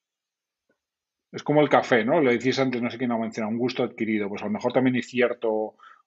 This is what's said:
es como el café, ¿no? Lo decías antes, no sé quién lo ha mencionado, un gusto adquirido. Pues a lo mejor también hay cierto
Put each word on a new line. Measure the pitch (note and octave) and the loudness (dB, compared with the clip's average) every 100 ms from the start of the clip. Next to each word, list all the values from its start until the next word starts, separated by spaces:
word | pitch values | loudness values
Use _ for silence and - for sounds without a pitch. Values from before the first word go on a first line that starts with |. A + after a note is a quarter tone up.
| _ _ _ _ _ _ _ _ _ _ _ _ _ | _ _ _ _ _ _ _ _ _ _ _ _ _
es | G#2 | -10
como | - D3+ | 0 2
el | C#3+ | 6
café, | C3 - B2 | 4 4 2
¿no? | A2 E3 | 4 2
Lo | C3+ | 4
decías | A#2+ B2+ B2+ | 2 0 0
antes, | C3 A#2+ | 0 -2
no | A#2+ | -4
sé | A#2 | -4
quién | B2 | -4
lo | A#2 | -2
ha | |
mencionado, | A2+ A#2+ G#2+ | -4 -6 -6
un | A2+ | -2
gusto | B2 A#2+ | -4 -2
adquirido. | A#2 - A2 A2 G2+ | -4 -4 -2 -2 -2
Pues | G2+ | -6
a | G#2 | -6
lo | |
mejor | G#2 G#2 | -4 0
también | C3 C3 B2 | 2 2 0
hay | |
cierto | - B2 A#2+ - A2+ G#2+ G#2+ - - - | -2 0 0 0 -2 -2 -4 -10 -20 -20